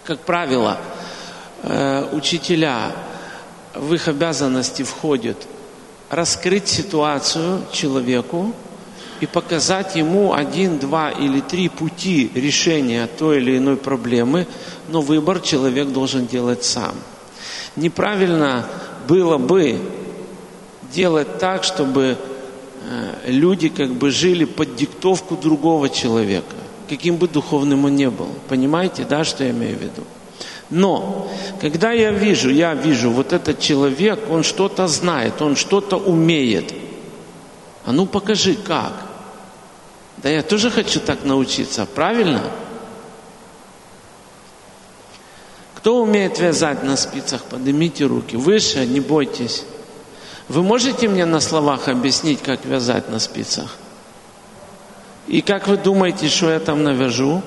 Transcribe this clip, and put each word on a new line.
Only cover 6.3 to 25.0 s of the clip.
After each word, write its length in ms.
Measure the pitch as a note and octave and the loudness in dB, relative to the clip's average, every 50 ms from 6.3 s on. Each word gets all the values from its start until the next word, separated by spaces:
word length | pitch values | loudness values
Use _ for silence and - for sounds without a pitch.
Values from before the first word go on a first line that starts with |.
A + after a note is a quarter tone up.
| - - - F3+ F#3 G3+ G3 - | -2 -2 0 2 2 2 0 0
ситуацию 960 | - - D3+ - - D#3 D3 D3+ D3 C3+ C3 - - E3 D#3+ E3+ F#3 F#3 - - | -2 -2 -4 -2 0 0 0 2 0 0 -2 -2 -2 -2 -2 -2 -2 -4 -6 -6
человеку 800 | - - - D3+ C3+ C3+ B2 A#2+ B2+ B2 A#2+ - - E3+ F#3 A3 A#3 - - - - - - - - - - - - - | -6 -4 -2 0 0 0 0 2 0 0 0 -2 -4 -4 -2 -4 -4 -6 -12 -18 -18 -18 -18 -20 -18 -18 -18 -18 -8 -6
и 80 | - D3 | -6 -2
показать 680 | - F3 E3 - E3+ D#3+ C3+ - F#3 F#3+ G3 F#3+ - | -2 -4 -2 0 -2 0 0 0 0 0 -2 -2 -2
ему 380 | E3 D#3 D#3 F3 G3 G#3 F#3+ - | 0 0 2 4 4 4 4 4
один, 460 | - D3 C#3 - E3 F#3+ F#3+ E3+ C#3+ | 2 0 0 0 0 2 2 2 0
два 320 | C3 C#3 D3 D#3+ D#3 D3 | -2 0 0 0 0 0
или 280 | - - C#3+ C#3+ C3+ C#3 | -2 0 0 0 2 0
три 300 | C3+ - - F3 F#3 E3+ | 0 -2 -2 -2 -2 -2
пути 640 | - - D#3+ D#3+ - - - F#3 F#3 D#3 B2+ G#2+ - | -2 -2 -4 -4 -4 -4 -2 0 2 2 2 2 0
решения 760 | B2 B2+ D3 C#3 - - F3 E3 D#3 C#3 B2 A#2 A#2 A#2 A#2 - - | -2 -2 0 0 2 2 2 2 2 2 2 0 0 -2 -4 -4 -2
той 180 | D#3 D#3 D3+ C#3+ | 2 2 4 4
или 220 | B2+ B2 C3 C3 | 4 2 2 2
иной 180 | C3 C#3 C#3 B2+ | 4 2 2 0
проблемы, 720 | - C3+ C3+ B2+ A#2 A#2+ A#2 A#2+ A#2 A#2+ C#3 F3 F3+ - - - - - - - - - | 0 -2 -2 -2 0 0 2 2 4 4 2 2 0 -2 -6 -14 -14 -14 -14 -16 -12 -2
но 120 | D#3 E3 | -2 0
выбор 380 | D3+ C3+ D3+ D#3 D3+ E3 F#3+ F#3 | 2 4 2 2 4 2 0 0
человек 500 | - - - C#3 C3 C3+ B2 C3 D3 C#3 | 0 0 0 2 2 2 2 2 0 0
должен 360 | C3 C3 C3+ C3 B2+ C3+ B2 | 0 -2 -2 0 0 -2 -2
делать 380 | A#2 A#2+ B2+ A#2+ A#2+ B2 A#2+ - | 0 -2 -2 0 0 0 0 0
сам. 320 | - - B2+ A2 E2+ - - - - - - - - - - - - - - - - - | -2 -2 -2 -2 -4 -6 -8 -12 -16 -18 -20 -20 -20 -20 -18 -14 -14 -12 -12 -12 -10 -6
Неправильно 880 | - D3+ E3+ - - - G3+ G#3+ G3 F#3+ F3+ E3+ D#3+ D3+ C#3 C3 B2 A#2 - - - - - - - - B2 | -2 -2 -2 0 0 0 0 2 2 2 2 4 2 2 2 2 0 -2 -6 -8 -12 -12 -12 -14 -14 0 4
было 300 | D3+ F#3+ F3+ E3+ E3 C#3+ | 4 4 6 4 4 2
бы 420 | B2+ B2 E3+ F#3+ F3 C#3 A2 F#2 - - - - - - - - - - - - - - - - - - - - - - | 4 4 4 4 4 4 2 0 -4 -8 -10 -10 -12 -12 -12 -14 -14 -16 -16 -18 -18 -20 -20 -20 -20 -20 -20 -20 -18 -10
делать 460 | C3 D#3+ F#3 F3+ E3 D#3 C#3+ - - - | -2 2 2 4 4 4 2 0 -2 -2
так, 260 | F#3+ F#3 F#3+ F3+ - | -2 0 0 0 -2
чтобы, 540 | - - - D3+ C3+ C3 C3+ C3 C3 B2 - - - - - - - - - - - - - - A#2+ | -4 -2 0 0 2 2 2 2 2 2 -2 -4 -10 -12 -12 -14 -16 -16 -18 -18 -18 -18 -16 -12 -10
э, 260 | A#2+ A#2+ A#2 G2 - - - B2+ | -8 -8 -6 -8 -8 -8 -4 0
люди 420 | B2+ C3 D3+ F3+ F#3+ F3+ D3+ D#3 | 2 4 4 4 4 4 2 -2
как 220 | - - D3 C3 | 0 0 -2 -2
бы 180 | B2+ B2 C3+ C#3+ | 0 0 2 2
жили 360 | C3 A#2 C3+ F3+ F3+ E3+ D#3+ | 2 4 4 4 4 4 2
под 300 | - - - D#3 C#3 B2+ | 0 0 -2 -4 -4 -2
диктовку 600 | A#2+ C#3+ D3 - - | -4 -4 -4 -4 -2